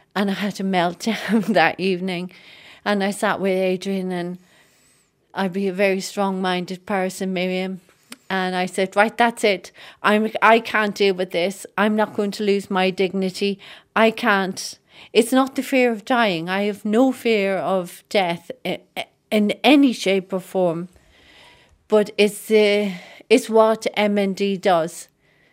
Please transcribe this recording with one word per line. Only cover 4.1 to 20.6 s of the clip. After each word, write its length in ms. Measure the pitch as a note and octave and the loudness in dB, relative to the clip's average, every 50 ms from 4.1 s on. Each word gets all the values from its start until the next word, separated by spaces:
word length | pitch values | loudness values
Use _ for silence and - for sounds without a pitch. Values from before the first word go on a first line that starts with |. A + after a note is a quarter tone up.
and 260 | F3+ F3 F3 F3 F3+ F3+ _ _ _ _ _ _ _ _ _ _ _ _ _ _ _ _ _ _ - | -6 -6 -6 -8 -10 -12 _ _ _ _ _ _ _ _ _ _ _ _ _ _ _ _ _ _ -6
I'd 200 | - G3 F#3 E3+ | -4 -4 -4 -2
be 140 | G3 G3 | -2 -4
a 60 | F#3+ F3+ | -4 0
very 280 | F#3+ G#3 G3 F#3 F#3+ | 0 2 2 2 0
strong-minded 840 | F#3 - - G#3 G3 G3 F#3+ F#3+ F#3+ F#3 F3+ F3+ F3+ F3 F#3 F3+ _ | -4 -6 -4 -2 -2 -2 -2 -2 -2 -2 -2 -2 -4 -6 -10 -12 _
person, 480 | - G#3 F#3+ F#3 F#3+ F#3+ - G3 F#3+ F#3 | -4 -2 -2 -2 -2 -4 -6 -6 -4 -2
Miriam. 480 | F3 F3+ F#3 F#3 F#3 F#3+ F#3+ F#3+ F3+ _ _ _ _ _ _ - _ _ - | -2 -2 -2 -2 -4 -4 -6 -8 -10 _ _ _ _ _ _ -20 _ _ -6
And 260 | F#3+ F#3+ F#3 F#3 F3+ | -4 -2 -2 -2 -2
I 100 | F3+ F#3 | -4 -4
said, 300 | F#3 - - F#3+ F#3 - | -4 -2 -4 -4 -2 2
"Right, 200 | G3+ G#3+ A3+ A3+ | 2 2 2 2
that's 260 | - A#3+ A#3 A#3 - - | 0 0 0 0 0 0
it. 280 | G#3 F#3+ F3+ - - _ - - - - _ | 0 0 0 -4 -14 _ -20 -20 -20 -18 _
I'm, 300 | - F#3+ G#3+ G#3+ A3 A3 - - | 0 2 2 2 0 -2 -2 2
I 180 | - G#3+ A3+ A#3 | 4 6 6 6
can't 360 | A#3 - - G#3+ G#3+ G#3 G3 | 2 0 -2 -2 0 -2 0
deal 180 | - G3+ G3 F#3 | 0 0 0 0
with 180 | F3+ F#3+ F3+ | 0 -4 -4
this. 340 | - E3+ F3 G3+ G3 - - - - | -2 -2 -2 -2 -4 -8 -14 -10 -2
I'm 180 | F#3 G3+ A3 G#3+ | 0 0 2 2
not 200 | G#3+ G#3+ G#3 - | 0 -2 -2 -2
going 160 | - G#3 G3+ | -4 -4 -4
to 120 | G3 - G#3+ | -4 -4 -2
lose 260 | G3+ G3+ G3+ G3 - | 0 0 0 -2 -2
my 200 | G3 F#3 F#3 F#3+ | 0 0 0 0
dignity. 680 | F3+ - F#3+ F3+ F#3 F#3+ F#3+ F#3 F3+ - G3+ G3+ G3 - - - - - _ _ - | 0 0 -2 -2 0 -2 -4 -4 -4 -2 -4 -4 -4 -6 -10 -20 -20 -20 _ _ 0
I 160 | G3+ A3+ A3+ | 2 2 2
can't." 680 | A3 - A#3+ A3+ G3+ G3 F#3+ F#3 F#3+ - - - - _ _ _ _ - - - | 2 0 0 2 2 2 0 -4 -6 -8 -12 -14 -14 _ _ _ _ -20 -16 0
It's 200 | - A3 A#3+ - | 2 2 2 4
not 240 | B3+ C4 C4+ C4 - | 4 2 2 2 -2
the 80 | C#4 B3+ | -8 -6
fear 280 | - C#4 B3+ B3 A#3+ | 0 2 2 2 2
of 140 | A#3 G3+ - | 0 -2 -2
dying. 440 | - C4 A#3+ A#3 G#3 F3 D#3+ E3 F3+ | -2 0 2 2 2 0 -2 -4 -4
I 140 | F#3 G3 G3+ | -2 -2 -2
have 220 | G#3 G3 G3+ - | -2 -4 -4 -4
no 260 | G#3+ G#3 A3+ C4+ C4 | 0 2 4 4 4
fear 460 | B3+ - - A#3 A3+ G#3 G3 G3 F#3+ | 2 -2 -2 0 0 2 2 0 -2
of 460 | F3 C#3 D#3+ F#3+ F#3+ F3 F3 - - _ _ | -2 -2 -2 -2 -2 -4 -6 -12 -20 _ _
death 400 | - G#3 F#3 E3+ F3 E3+ - - - _ - | 0 0 0 0 -2 -6 -8 -14 -16 _ -6
i-, 140 | F3+ F3 - _ _ - | -6 -6 -8 _ _ -12
i-, 100 | F#3 - _ _ _ _ - | -12 -12 _ _ _ _ -2
in 200 | A3 G#3+ G#3 G#3 - - - | 0 0 2 0 -2 2 4
any 300 | A#3 D4+ C#4+ C#4 B3+ A3+ | 4 6 6 6 4 2
shape 380 | - - F#3+ G3 G3 F3+ - | 0 -2 0 0 0 -2 -4
or 80 | G3 F#3 | -8 -8
form. 500 | F3+ - - F#3+ | -8 -4 -2 0